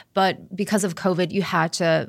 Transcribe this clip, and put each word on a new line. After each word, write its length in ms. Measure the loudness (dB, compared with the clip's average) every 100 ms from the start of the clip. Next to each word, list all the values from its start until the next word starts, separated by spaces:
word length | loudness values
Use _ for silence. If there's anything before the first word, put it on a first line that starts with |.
| -6
But 420 | 0 0 0 -8
because 300 | -6 0 0
of 100 | 0
covid, 360 | -2 0 0 0
you 100 | -2
had 300 | 0 0 0
to 340 | 0 2 2